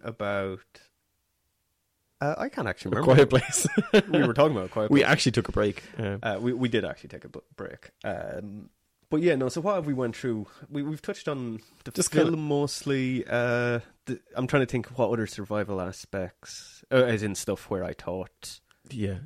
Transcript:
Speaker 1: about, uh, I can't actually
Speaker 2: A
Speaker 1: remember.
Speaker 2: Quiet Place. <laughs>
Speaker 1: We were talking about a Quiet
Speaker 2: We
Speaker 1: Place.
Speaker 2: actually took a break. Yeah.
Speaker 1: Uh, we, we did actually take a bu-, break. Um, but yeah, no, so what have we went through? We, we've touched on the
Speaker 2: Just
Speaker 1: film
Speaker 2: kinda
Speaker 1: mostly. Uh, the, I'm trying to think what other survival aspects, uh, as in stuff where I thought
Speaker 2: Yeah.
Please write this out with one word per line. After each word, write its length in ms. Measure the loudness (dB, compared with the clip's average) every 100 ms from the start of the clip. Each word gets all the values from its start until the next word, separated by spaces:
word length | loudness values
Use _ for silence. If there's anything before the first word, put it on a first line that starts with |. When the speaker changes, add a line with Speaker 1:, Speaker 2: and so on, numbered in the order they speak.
Speaker 1:
about, 560 | -10 -6 -4 -2 -4 -6 -12 -20 _ _ _ _ _ _ _ _ _ _ _ _ _ -6
uh, 160 | -4 -4
I 100 | -6
can't 200 | -4 -6
actually 280 | -6 -2 2
Speaker 2:
A 40 |
Speaker 1:
remember. 260 | 8 8 8
Speaker 2:
Quiet 40 |
Place. 360 | 6 2 0 0 -2 2
<laughs> 160 | 4 4
Speaker 1:
We 140 | 4
were 100 | 4
talking 180 | 4 4 4
about 100 | -2
a 20 |
Quiet 180 | -2 4
Speaker 2:
We 100 | 6
Speaker 1:
Place. 100 | 6
Speaker 2:
actually 200 | 4 4
took 160 | 2 0
a 40 |
break. 300 | 2 0 -2 -8 -6
Yeah. 200 | -4 -4
Speaker 1:
Uh, 160 | -4 -2
we, 120 | -2
we 160 | 0 0
did 160 | 0
actually 240 | -2 -6 -14
take 160 | -18
a 40 | -16
bu-, 140 | -18 -18 -14
break. 340 | -14 -14 -20 _
Um, 680 | -8 -8 -8 -10 -12 -14 -18 _ _ _ _
but 100 | 0
yeah, 140 | 2
no, 140 | 2 0
so 120 | -2
what 120 | -2
have 120 | -2 -2
we 80 |
went 200 | -2 -2
through? 320 | -4 -4 -4 -8 -16 -12
We, 120 | -8
we've 200 | -6 -6
touched 240 | -8 -8 -6
on 320 | -6 -6 -10 -14 _
the 60 | -8
Speaker 2:
Just 220 | -4 0
Speaker 1:
film 140 | 2 2
Speaker 2:
kinda 80 | 0
Speaker 1:
mostly. 840 | 0 0 0 -4 -2 0 0 -2 -2
Uh, 540 | 0 0 2 0 -2 -4 _ -10
the, 140 | -10 _ -6
I'm 100 | 0
trying 160 | 2
to 80 | 2
think 260 | -2 -4 0
what 140 | 0
other 160 | 0 -2
survival 540 | -6 -4 -4 -2 -4
aspects, 1040 | -6 -8 -10 -8 -8 -10 -18 -18 -18 -20 2
uh, 40 | 4
as 200 | 4 2
in 100 | -2
stuff 340 | -4 -4 -4 -4
where 140 | -4
I 100 | -4
thought 640 | -6 -8 -8 -8 _ -18 -18 _ _ -14
Speaker 2:
Yeah. 260 | -6 -4 -4